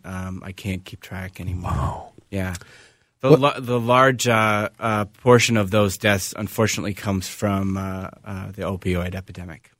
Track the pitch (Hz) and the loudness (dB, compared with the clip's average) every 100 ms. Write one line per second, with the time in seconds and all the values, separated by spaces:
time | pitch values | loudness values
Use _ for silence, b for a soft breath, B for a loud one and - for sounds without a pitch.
0 | 92 92 92 92 98 95 101 92 92 - | -10 -10 -10 -10 -14 -10 -6 -6 -8 -18
1 | - 92 92 - 87 87 87 80 - - | -14 -12 -12 -10 -8 -6 -4 -2 -2 -6
2 | - - _ 98 92 87 b b b b | -12 -20 _ -6 -6 -8 b b b b
3 | b _ 131 147 143 117 120 123 117 123 | b _ 4 6 6 0 -2 -2 4 6
4 | 135 123 123 113 110 104 104 - 113 107 | 6 4 2 4 4 2 -2 -4 -2 0
5 | 101 - 123 120 117 113 95 107 101 - | -2 0 6 6 6 2 2 2 2 2
6 | 107 98 - - 101 - 107 - 98 98 | 2 2 -2 -8 -6 0 0 0 -6 -6
7 | 104 95 - - 104 98 98 95 95 95 | -4 -2 -4 -4 -2 0 -2 -4 -6 -8
8 | 92 - 104 98 101 98 87 95 95 90 | -10 -14 -12 -10 -10 -8 -6 -4 -2 -2
9 | 90 92 92 90 90 78 _ | -2 -8 -12 -14 -14 -16 _